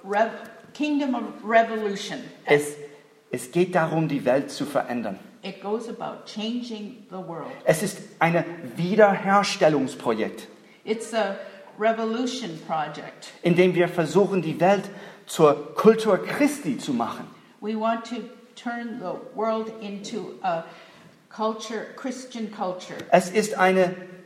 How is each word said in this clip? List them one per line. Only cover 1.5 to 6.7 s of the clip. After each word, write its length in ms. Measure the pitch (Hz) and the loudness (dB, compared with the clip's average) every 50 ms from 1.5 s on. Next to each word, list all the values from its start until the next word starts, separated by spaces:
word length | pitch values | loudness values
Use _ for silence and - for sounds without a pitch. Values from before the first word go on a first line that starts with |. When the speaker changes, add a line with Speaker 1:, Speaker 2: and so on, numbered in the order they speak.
| 226 226 226 220 226 220 214 202 202 190 - - 165 131 113 - - - - | 4 6 6 4 0 -4 -2 -2 -4 -4 -6 -8 -10 -10 -12 -14 -18 -12 2
Speaker 2:
Es, 300 | - 147 143 - - - - - - - - - _ _ _ _ _ | 4 4 4 4 0 -8 -12 -14 -18 -18 -20 -20 _ _ _ _ _
es 200 | - 123 - - | -8 -8 -8 -2
geht 240 | - 170 180 185 180 | 2 2 2 4 4
darum, 320 | 180 160 156 151 160 160 147 | 2 2 2 2 0 0 0
die 160 | 139 135 101 | 0 0 2
Welt 280 | 120 123 139 143 - | 2 2 2 2 -2
zu 140 | - - 143 | -6 -8 -6
verändern. 540 | - - 135 - - 135 123 110 104 95 - - - - - | -2 -2 -2 -2 0 -4 -4 -4 -6 -8 -8 -14 -20 -20 -14
Speaker 1:
It 200 | - 196 185 - | -14 -14 -14 -10
goes 260 | - 196 214 233 240 233 | -6 -4 -4 -4 -4 -8
about 360 | 208 - - 151 151 - - | -10 -10 -10 -10 -10 -12 -14
changing 800 | - - 208 208 226 240 247 233 - | -14 -10 -6 -6 -4 -4 -4 -6 -8